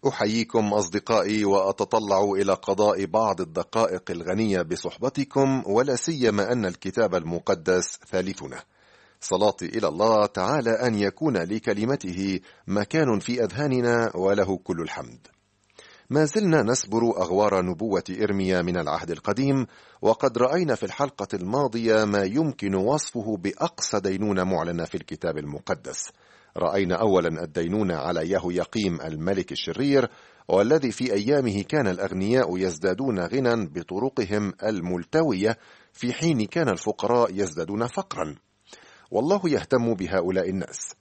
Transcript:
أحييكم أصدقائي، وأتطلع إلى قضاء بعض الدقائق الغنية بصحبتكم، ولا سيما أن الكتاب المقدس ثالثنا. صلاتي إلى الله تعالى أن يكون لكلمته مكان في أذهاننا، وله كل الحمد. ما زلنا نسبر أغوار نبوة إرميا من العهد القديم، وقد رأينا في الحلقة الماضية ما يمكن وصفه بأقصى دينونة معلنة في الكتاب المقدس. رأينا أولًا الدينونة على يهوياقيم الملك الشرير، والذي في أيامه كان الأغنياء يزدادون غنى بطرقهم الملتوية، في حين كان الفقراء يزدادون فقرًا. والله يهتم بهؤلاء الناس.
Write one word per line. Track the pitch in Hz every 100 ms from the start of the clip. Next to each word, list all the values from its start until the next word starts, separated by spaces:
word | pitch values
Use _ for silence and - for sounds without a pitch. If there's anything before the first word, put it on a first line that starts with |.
| 139
أحييكم | - 104 113 110 117 104
أصدقائي، | 104 92 98 - 113 95 107
وأتطلع | 101 98 95 - 101 113 104 95
إلى | 101 98 98
قضاء | 92 - 98 104 92 98
بعض | 107 110 92
الدقائق | 85 80 85 113 110 90 -
الغنية | 87 85 95 110 95
بصحبتكم، | 80 85 87 - 123 139 135 139 135 135 101
ولا | 104 139 123
سيما | - 156 120 104 101
أن | 123 98
الكتاب | 87 98 107 110
المقدس | 90 80 85 92 90 80 92 87 - -
ثالثنا. | 95 92 98 135 - - _ _ _ _ _
صلاتي | - 92 104 - 85
إلى | 110 98
الله | 78 110 110 104
تعالى | - 95 151 117
أن | 113 123
يكون | 107 101 - 156 107
لكلمته | 85 107 - 104 113 143 95 90 98 95 - - -
مكان | 101 101 160 143 104
في | 104 123
أذهاننا، | 107 92 147 127 120 117 117 90
وله | 95 101 95 92
كل | - 85
الحمد. | 80 - 64 60 - _ _ _ _ - - - _
ما | 135
زلنا | 151 214 202 160
نسبر | 110 131 - 110
أغوار | 117 98 90 92 104 98
نبوة | 90 85 110 95 -
إرميا | 92 107 98 92 92
من | 87 87
العهد | 76 80 85
القديم، | 80 - 104 139 135 117 - - -
وقد | 107 110 139 117
رأينا | 127 165 165
في | 113
الحلقة | 98 - 139 - 98
الماضية | 101 90 127 139 117 113 110
ما | 107 101
يمكن | 95 120 160 - 101
وصفه | 95 101 147 - 117 107 104
بأقصى | 95 - 170 - - 107
دينونة | 95 95 104 95
معلنة | 92 90 85 85
في | 82
الكتاب | 87 - 80 85 76
المقدس. | 73 73 - 92 - - - _ _ - _ -
رأينا | 85 98 92
أولًا | 90 110 92 85 80
الدينونة | 85 87 85 104 98
على | 80 71 82 80
يهوياقيم | 95 87 87 85 113 101 82
الملك | 76 78 85 98 85
الشرير، | 80 - 82 139 139 120 - - - -
والذي | 90 107 123 127
في | 110 123
أيامه | 101 107 143 127 98
كان | 95 156 110
الأغنياء | 90 98 90 98 127 95 90
يزدادون | 92 78 92 92 135 101
غنى | - 131 127 117 90
بطرقهم | 80 82 92 131 - 98 104 104 -
الملتوية، | 107 104 87 90 85 156 160 95 107 117 - - _
في | - 123
حين | 117 165 139 104
كان | 165 143
الفقراء | 87 - - 101 120 117
يزدادون | 92 95 78 82 104 120
فقرًا. | 190 185 - 80 71 _ _ _ - - - _
والله | 98 139 196
يهتم | 180 127 - 127 117
بهؤلاء | 104 90 95 87 92 90
الناس. | 95 - - - -